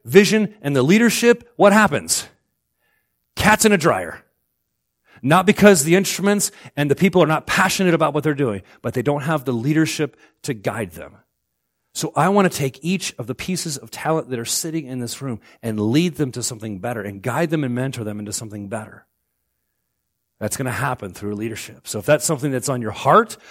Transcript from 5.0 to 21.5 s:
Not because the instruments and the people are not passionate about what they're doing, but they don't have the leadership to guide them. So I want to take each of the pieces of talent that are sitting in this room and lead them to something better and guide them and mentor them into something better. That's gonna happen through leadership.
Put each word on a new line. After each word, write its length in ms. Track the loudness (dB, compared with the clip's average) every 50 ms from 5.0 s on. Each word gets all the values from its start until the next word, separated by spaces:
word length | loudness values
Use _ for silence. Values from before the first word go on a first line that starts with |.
| _ _ _ -8
Not 240 | 0 2 2 4 4
because 400 | 4 2 6 8 6 6 6 4
the 120 | 2 2
instruments 540 | 2 2 0 -4 -2 0 0 0 0 -2 -4 -6 -10 -20 -14 -6
and 140 | -4 0 0
the 60 | 0
people 260 | 2 2 2 4 4 4
are 40 |
not 200 | 4 2 -2 -2
passionate 460 | -2 0 0 0 0 0 0 2 2 2
about 220 | 2 2 0 0
what 100 | 0 -2
they're 80 | -2 0
doing, 300 | 0 0 -2 -2 -4 -8 _ -20 _
but 140 | -8 -6 -4
they 80 | -2 -2
don't 220 | -2 -2 -2 -2
have 200 | -2 -4 -2 -2
the 80 | -2 -4
leadership 640 | -2 -2 0 2 2 2 0 0 -4 -4 -6 _ _ _ _ _ _ -8
to 100 | -8 -8
guide 380 | -6 -6 -6 -6 -6 -8 -8 -10
them. 260 | -16 -18 -18 -20 -20 _ _ _ _ _ _ _ _ _ _ _ _ _ _ -10
So 200 | -8 -8 -6 -2
I 140 | 0 0 2
want 220 | 4 4 2 2
to 60 | 0
take 220 | 0 -4 -4 -6 -6 -6
each 320 | -4 -4 -4 -4 -8 -10 -10
of 80 | -10
the 80 | -10 -10
pieces 420 | -10 -6 -6 -6 -6 -6 -8 -10
of 140 | -10 -12 -16
talent 400 | -14 -8 -4 -2 -2 -2 -2 -4
that 80 | -8 -8
are 60 | -6
sitting 420 | -6 -6 -6 -6 -6 -6 -6 -8
in 140 | -6 -8 -8
this 200 | -8 -8 -10 -10
room 200 | -8 -8 -10 -10 _ -18 -20 _
and 300 | -8 -6 -2 -2 0 2
lead 240 | 2 2 2 0 -2
them 160 | -4 -6 -6 -6
to 100 | -8 -8
something 360 | -8 -8 -8 -10 -10 -10 -8
better 240 | -8 -8 -8 -6 -8
and 180 | -8 -10 -8
guide 300 | -6 -6 -2 -2 -2 -2
them 140 | -2 -2 -2
and 100 | -4 -4
mentor 300 | -4 -4 -6 -6 -8 -8
them 160 | -8 -8 -10
into 120 | -10 -10 -10
something 360 | -10 -10 -10 -12 -12 -10 -10
better. 380 | -10 -10 -12 -14 -20 -20 _ _ _ _ _ _ _ _ _ _ _ _ _ _ _ _ _ _ _ _ _ _ _ _ _ _ _ -10
That's 180 | -8 -8 -6
gonna 140 | -6 -6 -6
happen 420 | -4 -4 -4 -4 -4 -6 -8 -14 -14
through 220 | -10 -10 -8 -8
leadership. 540 | -6 -8 -8